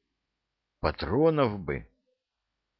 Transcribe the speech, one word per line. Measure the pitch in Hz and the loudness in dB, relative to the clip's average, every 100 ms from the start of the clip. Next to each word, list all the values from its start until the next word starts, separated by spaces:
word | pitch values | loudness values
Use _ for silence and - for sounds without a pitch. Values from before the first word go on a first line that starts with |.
| _ _ _ _ _ _ _ _ | _ _ _ _ _ _ _ _
Патронов | 80 - - 120 160 151 123 104 | -4 -2 -2 2 2 2 0 -2
бы. | 73 67 60 _ _ _ _ _ _ _ _ | -6 -6 -8 _ _ _ _ _ _ _ _